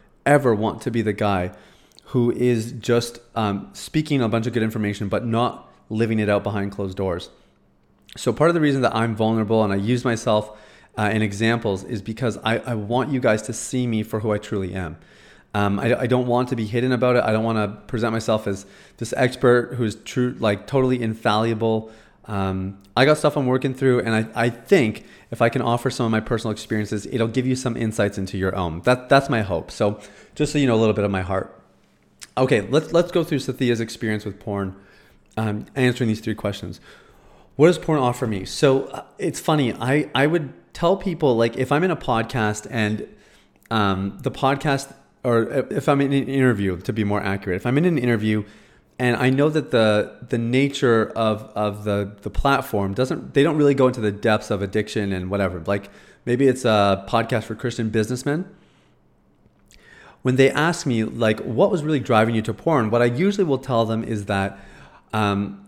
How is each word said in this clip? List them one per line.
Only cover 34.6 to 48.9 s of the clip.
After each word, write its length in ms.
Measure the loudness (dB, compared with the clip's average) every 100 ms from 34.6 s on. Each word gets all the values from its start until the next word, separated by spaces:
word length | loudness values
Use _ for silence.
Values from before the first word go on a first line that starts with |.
| -4 -8 -20 -20 _ _ _ -6
um, 300 | -4 -4 -6 0
answering 320 | 0 2 -2
these 120 | -2
three 140 | -4
questions. 460 | -4 -6 -6 -10 -14 -18 -20 -20 _ -20 -20 _
What 140 | 4 4
does 100 | 4
porn 220 | 0 2
offer 260 | 2 0 -4
me? 180 | -4
So, 420 | -6 0 2 2 -2
uh, 180 | -12 -14 -8
it's 200 | -6 -4
funny. 340 | 0 0 0
I, 380 | -2 0 0 0
I 120 | 0 2
would 260 | 0 -2 -12 _
tell 220 | -2 0 0
people, 400 | -2 0 2 4
like, 200 | 2 0
if 140 | 0
I'm 140 | 2
in 80 | 0
a 40 | -2
podcast 720 | -2 -2 -2 -2 -2 -2 -6
and, 380 | -2 -2 -2 -6 -16 _ _ _ _ -4
um, 480 | 0 0 0 -4 -6
the 120 | -8
podcast, 600 | -2 0 0 0 -2 -4 -18 _ _
or 220 | 0 2 2 0 -2
if 180 | -2 2
I'm 120 | 2
in 120 | 2
an 160 | 0 0
interview, 520 | 2 2 2 0 -2
to 120 | -4
be 120 | -2
more 160 | 0 0
accurate, 360 | -2 -4 -4 -4
if 100 | 0
I'm 120 | 2
in 60 |
an 140 | 2 2
interview 460 | 2 2 2 0 -2 -12 -20 _ _